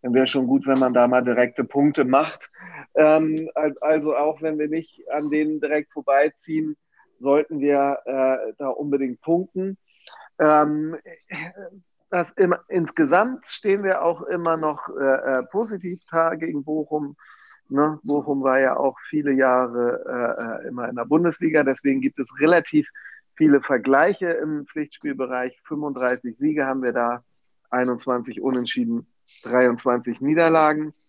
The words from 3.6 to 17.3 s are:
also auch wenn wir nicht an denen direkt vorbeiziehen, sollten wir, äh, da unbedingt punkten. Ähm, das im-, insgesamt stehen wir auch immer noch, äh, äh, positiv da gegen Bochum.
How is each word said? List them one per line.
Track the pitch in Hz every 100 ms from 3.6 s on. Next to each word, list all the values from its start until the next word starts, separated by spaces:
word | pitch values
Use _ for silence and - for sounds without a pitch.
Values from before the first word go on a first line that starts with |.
| 151 139
also | 151 156 151 131
auch | 151 156
wenn | 160 156
wir | 151
nicht | 160 160 _ -
an | 147 151
denen | 151 156 156
direkt | 147 151 147
vorbeiziehen, | 151 139 139 151 _ - 156 156 151 _ _ _ _
sollten | 127 143 151 156
wir, | 143 143 139 139 -
äh, | 135 131 131 113 107
da | 139
unbedingt | - 147 139 135 123
punkten. | - 170 190 185 190 196 _ _ - - - -
Ähm, | 156 151 147 151 156 165 - 170 _ 180 165 190 185 202 _ _ _
das | 180 165
im-, | - 185 175 _
insgesamt | 185 160 - 147 175 233 254 -
stehen | - 208 196
wir | 196 185
auch | 170 165
immer | 135 175 170 160
noch, | 156 147 -
äh, | - 135 131 131 131
äh, |
positiv | 127 196 226 202 180 180 _
da | 165 165
gegen | 165 165 147
Bochum. | 143 156 147 151 143 147 -